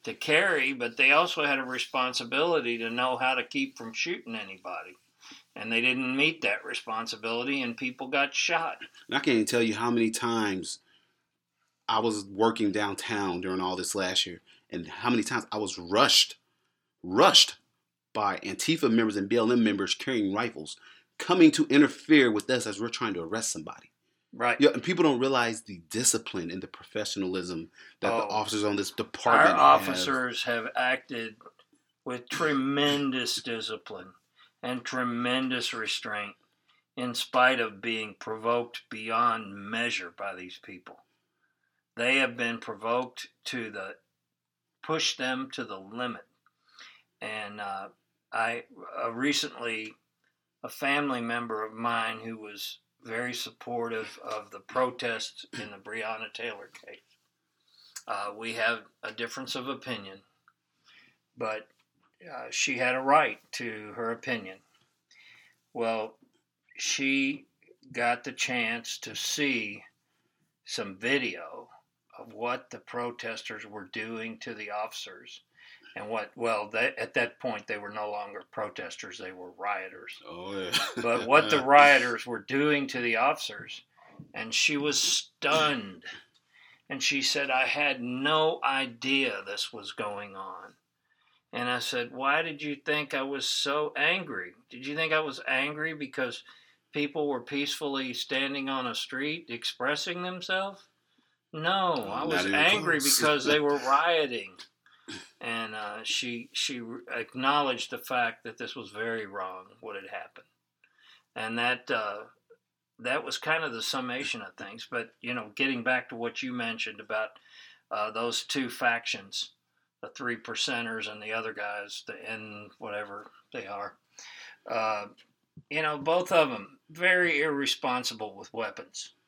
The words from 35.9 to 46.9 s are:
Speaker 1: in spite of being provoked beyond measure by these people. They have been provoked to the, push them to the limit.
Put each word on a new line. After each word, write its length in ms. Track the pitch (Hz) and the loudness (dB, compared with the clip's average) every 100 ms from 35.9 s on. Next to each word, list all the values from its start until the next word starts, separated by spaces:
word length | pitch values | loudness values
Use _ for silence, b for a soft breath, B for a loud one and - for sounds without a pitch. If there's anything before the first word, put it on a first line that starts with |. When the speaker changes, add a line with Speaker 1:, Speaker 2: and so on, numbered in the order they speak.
| - 113 104 104 - _ _ _ _ _ - | -4 -4 -6 -6 -12 _ _ _ _ _ -6
Speaker 1:
in 180 | 123 | -4
spite 460 | 117 - 127 127 131 | -4 0 6 6 6
of 200 | 113 98 | 0 -2
being 340 | 117 113 107 95 | -4 -2 -4 -8
provoked 640 | - 110 113 120 120 - - | -8 -4 2 2 0 -10 -14
beyond 640 | 113 110 113 120 113 101 | -10 -2 2 4 2 -4
measure 560 | 98 101 113 120 110 87 | -10 -6 -2 0 -2 -6
by 240 | - 101 | -8 -8
these 240 | 92 90 - | -8 -12 -14
people. 460 | - 92 - - _ _ _ _ _ _ _ _ _ | -16 -18 -18 -20 _ _ _ _ _ _ _ _ _
They 220 | - 120 135 | -2 2 4
have 200 | 127 120 | 2 0
been 220 | 117 117 | -2 -2
provoked 720 | - 101 110 120 123 - - _ | -8 -6 0 0 0 -8 -16 _
to 260 | - 127 110 | -8 -6 -6
the, 260 | 104 95 - _ _ _ _ _ _ _ _ | -8 -10 -12 _ _ _ _ _ _ _ _
push 340 | - 160 - - | -4 -2 0 -2
them 340 | 127 131 135 | -2 -2 -6
to 120 | - | -8
the 140 | 110 98 | -8 -10
limit. 480 | 95 113 123 - - _ _ _ B B B | -10 -6 -6 -6 -16 _ _ _ B B B